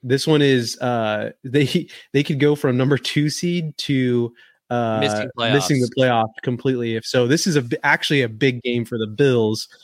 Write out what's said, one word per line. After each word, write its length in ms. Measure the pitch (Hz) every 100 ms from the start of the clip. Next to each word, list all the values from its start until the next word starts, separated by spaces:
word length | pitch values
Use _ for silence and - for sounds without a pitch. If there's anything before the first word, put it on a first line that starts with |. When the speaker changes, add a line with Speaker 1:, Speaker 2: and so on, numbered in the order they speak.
Speaker 1:
this 220 | 127 135 -
one 140 | 151
is, 360 | 143 131 117 -
uh, 520 | 127 120 110 107 110 -
<laughs> 60 |
they, 440 | 139 127 143 180 151 - -
they 100 | 135
could 160 | 147 143
go 160 | 143 147
from 220 | 143 123
number 200 | 131 139
two 320 | - - 151
seed 460 | - 175 175 160 -
to, 560 | - 139 127 120 117 117 _ _ _
uh, 280 | 120 117 110
Speaker 2:
Missing 300 | 107 107 110 -
Speaker 1:
missing 440 | 117 143 139 143
the 60 | 123 123
Speaker 2:
playoffs. 140 | 131
Speaker 1:
playoff 200 | 117 110 -
completely. 520 | - 120 139 131 117 113
If 100 | -
so, 220 | 131 120
this 180 | 156 -
is 100 | 147
a 60 |
b-, 160 | 120 147
actually 380 | 143 160 - 147
a 60 | 120
big 320 | 110 139 123
game 200 | 123 120 113
for 120 | 120
the 80 | 107
Bills, 600 | 104 143 123 110 110 - -